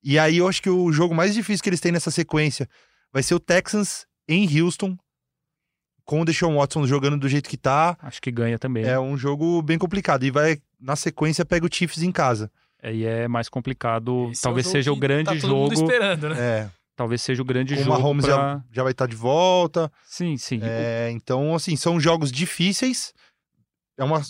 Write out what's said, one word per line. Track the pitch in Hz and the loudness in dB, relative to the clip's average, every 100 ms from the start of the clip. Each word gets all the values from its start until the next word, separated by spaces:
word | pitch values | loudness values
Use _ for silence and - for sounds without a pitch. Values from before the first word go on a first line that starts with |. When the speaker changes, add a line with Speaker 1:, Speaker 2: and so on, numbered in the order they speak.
Speaker 1:
E | 143 147 | 4 4
aí | 156 170 | 4 4
eu | 180 | 2
acho | 185 | 0
que | 196 | 0
o | 180 175 | 2 2
jogo | 151 175 | 2 2
mais | 165 190 | 2 2
difícil | 208 208 202 | 0 -2 -2
que | - | 0
eles | 180 | 0
têm | 175 | 0
nessa | 170 151 | 0 -2
sequência | 156 160 156 151 - 131 _ _ _ _ | -2 0 0 0 -2 -8 _ _ _ _
vai | 135 | -4
ser | 127 | 0
o | 175 | 0
Texans | - 180 - 208 202 - - _ - | 4 2 2 -2 -2 -6 -14 _ 0
em | 165 196 147 | 2 4 4
Houston, | 170 - 196 180 _ _ _ _ _ _ _ _ _ _ | 2 0 -6 -6 _ _ _ _ _ _ _ _ _ _
com | - 151 | -4 -2
o | |
Deshaun | 165 156 170 147 | 0 0 2 2
Watson | 139 160 135 | 0 0 2
jogando | 143 139 147 | 2 2 0
do | 135 | 0
jeito | 143 - | 0 -2
que | 131 | -4
tá. | 135 139 165 175 | 0 2 2 0
Speaker 2:
Acho | 139 - | -12 -10
que | - | -8
ganha | 117 117 117 | -2 -2 -2
também. | 131 120 | -4 -2
Speaker 1:
É | 113 131 | 0 0
um | 131 139 | -2 -4
jogo | 139 143 165 175 | -2 0 0 0
bem | 156 165 | 0 0
complicado. | 180 196 185 143 | 0 -2 0 0
E | 131 | 2
vai, | 135 156 151 _ _ | 2 2 0 _ _
na | 131 | -6
sequência, | 147 165 - 151 156 | -4 -4 -2 -2 0
pega | 175 175 165 | 0 0 0
o | |
Chiefs | - 175 - | -2 -4 -2
em | 175 | -2
casa. | 180 139 113 107 _ _ _ | 2 0 0 -4 _ _ _
Speaker 2:
Aí | 117 110 | -8 -4
é | 110 113 117 | -2 -2 -2
mais | 120 113 | -2 -4
complicado. | 131 120 131 120 113 113 123 120 | -6 -6 -4 -2 -2 -2 -2 -2
Speaker 3:
Esse | 117 | -4
Speaker 2:
Talvez | 127 120 123 | -2 -2 0
Speaker 3:
é | |
o | |
jogo | 143 | 0
Speaker 2:
seja | 135 | 0
o | |
Speaker 3:
que | 139 | 0
Speaker 2:
grande | 135 143 | 0 0
Speaker 3:
tá | 156 156 | 0 -2
todo | 135 139 | 0 2
mundo | 143 | 2
Speaker 2:
jogo. | 151 160 | 2 2
Speaker 3:
esperando, | 156 202 170 151 | 2 2 0 -4
né? | 147 | -2
Speaker 1:
É. | 120 110 107 - _ - | 0 -2 -4 -12 _ -6
Speaker 2:
Talvez | 117 120 | -4 -2
seja | - 127 | -2 -2
o | |
grande | 131 127 131 | 0 -2 0
Speaker 1:
Com | 139 | 0
o | |
Speaker 2:
jogo | 139 147 | 2 2
Speaker 1:
Mahomes | 143 143 | 2 2
Speaker 2:
pra | - | 2
Speaker 1:
já, | 139 139 143 127 | 2 2 -4 -8
já | 117 | -4
vai | 131 | -2
tá | 127 | 0
de | 127 110 | -4 -2
volta. | 120 147 185 180 170 175 156 _ | 0 4 4 4 2 0 -4 _
Speaker 2:
Sim, | _ - 175 139 | _ -6 -4 -4
sim. | - 120 | -4 -4
Speaker 1:
É, | 113 117 117 117 117 | -4 -4 -2 -2 -4
então, | 117 - 131 147 | -6 -4 -2 0
assim, | 165 160 | -2 -2
são | 151 175 170 | -2 0 2
jogos | 156 165 147 | 2 2 0
difíceis. | 127 180 - 175 196 262 247 - _ _ _ _ _ _ _ _ - | -2 -6 0 0 0 -2 -2 -8 _ _ _ _ _ _ _ _ -6
É | |
uma, | 135 156 | -2 -2